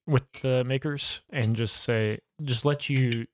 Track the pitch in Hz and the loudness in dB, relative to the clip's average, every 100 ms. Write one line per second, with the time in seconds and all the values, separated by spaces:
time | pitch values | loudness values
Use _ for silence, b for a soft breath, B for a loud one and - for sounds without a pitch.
0 | - 135 - - 131 127 123 131 151 143 | 0 0 0 -4 0 2 2 -2 -2 -4
1 | - - _ 139 110 113 113 - - 110 | -4 -6 _ -2 0 2 -2 -2 0 2
2 | 107 110 _ - 143 117 147 147 - 131 | 2 -2 _ -10 -4 0 0 0 0 2
3 | 127 117 117 | 2 0 -6